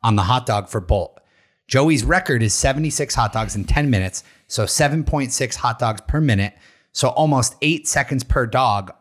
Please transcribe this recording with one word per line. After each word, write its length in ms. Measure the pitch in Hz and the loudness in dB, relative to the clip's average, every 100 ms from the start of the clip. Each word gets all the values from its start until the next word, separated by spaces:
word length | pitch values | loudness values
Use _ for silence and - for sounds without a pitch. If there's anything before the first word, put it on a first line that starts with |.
on 140 | 113 104 | 2 2
the 80 | |
hot 200 | 95 127 | 4 0
dog 240 | 123 104 95 | 0 -2 -2
for 120 | 110 | -4
Bolt. 400 | 87 101 - _ _ _ _ _ - | 0 0 -2 _ _ _ _ _ -2
Joey's 360 | 135 156 143 | 2 4 2
record 380 | 117 180 180 123 | 2 0 2 0
is 100 | 110 | 0
seventy-six 640 | - 139 135 156 - 139 | 2 0 0 -2 -2 -2
hot 180 | 139 107 | 0 0
dogs 240 | 117 107 104 | -2 -4 -4
in 80 | |
ten 240 | 98 - 143 | 0 2 2
minutes, 360 | 104 92 - - _ - | 2 0 -6 -14 _ -8
so 200 | - 104 | -4 -2
seven 360 | - 147 156 | 0 0 0
point 300 | 139 147 127 | -2 -2 -2
six 240 | - 127 - | -4 -4 -4
hot 220 | 123 113 | -4 -2
dogs 240 | 117 107 - | -4 -4 -2
per 140 | 151 | 0
minute, 340 | 151 98 104 - _ _ _ | 2 2 0 -6 _ _ _
so 160 | - 135 | -2 -2
almost 480 | - 156 135 - - | 2 2 2 0 -2
eight 260 | 151 160 - | 0 0 -2
seconds 360 | 139 135 135 | -2 -2 -2
per 200 | - 143 120 | 0 0 0
dog 460 | 131 127 101 92 - | 0 0 0 -4 -4